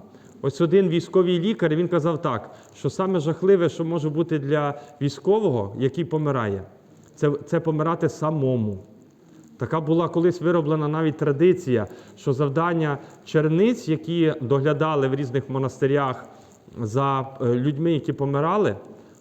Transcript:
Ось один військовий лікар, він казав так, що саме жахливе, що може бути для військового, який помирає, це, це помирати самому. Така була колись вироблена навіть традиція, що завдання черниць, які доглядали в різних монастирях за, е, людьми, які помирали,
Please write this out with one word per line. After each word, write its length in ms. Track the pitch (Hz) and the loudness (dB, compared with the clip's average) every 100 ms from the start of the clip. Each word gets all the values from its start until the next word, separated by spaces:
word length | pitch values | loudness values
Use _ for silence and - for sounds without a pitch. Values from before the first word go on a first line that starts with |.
| - - - - | -16 -20 -20 -6
Ось 200 | 143 - | -4 0
один 280 | 170 185 190 | 4 4 4
військовий 500 | 170 165 190 180 175 | 2 0 2 2 2
лікар, 360 | 190 214 165 151 | 0 0 0 0
він 120 | 175 | 0
казав 340 | 170 156 156 | 0 0 -2
так, 300 | 160 113 - - - - | -2 -4 -6 -20 -20 -6
що 140 | 143 | -6
саме 300 | - 190 185 | -2 -2 0
жахливе, 500 | 147 156 185 196 170 | 0 0 4 4 4
що 160 | - 165 | 0 -4
може 240 | 170 151 | -2 -2
бути 300 | 147 165 156 | -2 0 0
для 420 | 139 151 147 139 - - | 0 0 0 -4 -12 -4
військового, 760 | 139 - - 214 208 123 98 107 | -4 -2 2 2 2 0 -2 -2
який 260 | 131 170 160 | -2 -2 -4
помирає, 580 | 156 151 131 107 98 95 - _ - - - | -2 0 0 -2 -4 -8 -20 _ -20 -20 -2
це, 160 | 151 143 - | 0 0 -2
це 140 | 170 | -2
помирати 500 | 165 156 156 165 156 | 0 0 0 0 -2
самому. 680 | - 151 160 131 123 107 95 - - - _ - - - - | -2 -4 0 0 0 -2 -6 -12 -20 -20 _ -20 -20 -20 -10
Така 240 | 127 160 | -4 -2
була 280 | 156 165 165 | 0 0 2
колись 320 | 175 170 175 | 2 2 2
вироблена 460 | 156 170 147 156 151 | 0 2 2 0 0
навіть 300 | 156 160 147 | 0 -2 0
традиція, 680 | 147 139 180 180 - 117 101 - - - | 0 4 4 4 2 0 0 -10 -20 -8
що 160 | - | -4
завдання 640 | 127 143 135 170 170 156 139 - - - | 0 0 0 0 0 -2 -4 -8 -20 -2
черниць, 600 | 156 156 160 220 247 - | 0 2 4 2 2 -2
які 460 | 156 160 170 160 151 | -4 -2 0 2 0
доглядали 640 | 123 139 143 143 156 147 135 | 0 2 2 0 0 2 0
в 80 | 135 | 0
різних 340 | 135 131 - | -2 -4 -4
монастирях 760 | 131 131 - 139 143 135 127 - - - - - - | -4 -4 -2 0 2 0 -4 -12 -20 -20 -20 -18 -8
за, 460 | 110 120 139 135 131 - | -4 -2 0 0 -4 -4
е, 40 | 123 123 | 0 0
людьми, 380 | 139 139 170 | 0 0 0
які 200 | 160 156 | 0 -2
помирали, 640 | 139 139 139 160 208 160 101 - - - - | -4 -2 0 0 2 0 -2 -10 -20 -20 -20